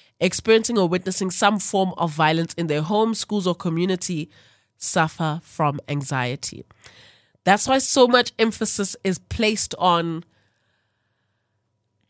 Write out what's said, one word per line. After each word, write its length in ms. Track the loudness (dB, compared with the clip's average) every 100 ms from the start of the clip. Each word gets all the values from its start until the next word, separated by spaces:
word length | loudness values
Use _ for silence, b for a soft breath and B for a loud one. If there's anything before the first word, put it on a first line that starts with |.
| B -4
experiencing 580 | -2 0 2 2 2 0
or 100 | 0
witnessing 440 | 0 -4 -4 -2
some 280 | 0 2 2
form 340 | -2 0 0 -2
of 140 | -2
violence 420 | 2 2 2 -2
in 140 | -4 -2
their 140 | -2
home, 320 | 0 0 0
schools, 340 | -2 -4 -2 -2
or 80 | -2
community, 760 | -2 -2 -2 -2 -4 -6 -8 b b b b -8
suffer 640 | -2 0 0 0 -4 -4
from 360 | -8 -2 -2 -2 -4
anxiety. 760 | -6 -4 -4 -4 -6 -10 -12 -20 b b b b b b b
That's 240 | 2 2 4
why 120 | 2
so 280 | 4 4 6
much 240 | 4 2 0
emphasis 560 | -2 0 -2 0 -2 -2
is 160 | -4 -4
placed 560 | -6 -2 0 0 -2 0
on, 460 | 2 2 0 -6 -12 _ _ _ _ _ _ _ _ _ _ _ _ _ _ _ _ _